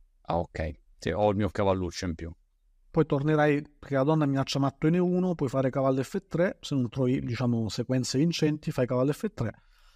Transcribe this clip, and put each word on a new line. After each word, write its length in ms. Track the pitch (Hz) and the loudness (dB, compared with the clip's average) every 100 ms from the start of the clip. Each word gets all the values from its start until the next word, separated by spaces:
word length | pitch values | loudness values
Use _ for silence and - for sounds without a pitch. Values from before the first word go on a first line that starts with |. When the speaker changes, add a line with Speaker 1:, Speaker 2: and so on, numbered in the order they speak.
| _ _ | _ _
Speaker 1:
Ah, 140 | - 170 | -4 -4
ok. 320 | 165 - 80 80 _ _ | -2 -4 -6 -8 _ _
Sì, 100 | - | -4
ho 180 | 87 104 | 2 2
il 80 | 101 | 2
mio 120 | 98 | 0
cavalluccio 560 | - 98 95 87 - 92 | 0 0 0 -2 -4 -6
in 100 | 80 | -6
più. 160 | 82 - _ _ _ _ _ | -10 -14 _ _ _ _ _
Speaker 2:
Poi 140 | 160 147 | 0 0
tornerai, 560 | 143 151 151 151 147 151 _ | 0 2 4 4 2 -2 _
perché 160 | - 139 | -2 0
la 80 | |
donna 220 | 139 160 143 | 2 2 2
minaccia 340 | 139 131 139 | 0 0 0
matto 280 | 139 - 156 | -2 0 0
in 80 | 180 | 2
E 40 | |
uno, 340 | 180 180 185 | 2 2 0
puoi 140 | 170 131 | 0 -2
fare 220 | 135 131 | 0 0
cavallo 340 | 135 135 135 | 2 2 0
F 220 | 123 196 - | -2 -6 -4
tre, 300 | 160 190 - | 0 0 -2
se 160 | - 139 | -4 -2
non 140 | 120 | 0
trovi, 320 | 135 127 139 | 0 0 0
diciamo, 480 | 135 113 123 117 110 | -2 -2 0 0 -2
sequenze 480 | - 120 131 120 127 | -4 -2 -2 0 0
vincenti, 520 | 170 - 156 151 - | 0 2 0 0 -4
fai 140 | 143 123 | -2 0
cavallo 280 | 127 139 | 2 0
F 180 | - 220 | 0 -6
tre 280 | - 110 - _ _ _ | -6 -6 -8 _ _ _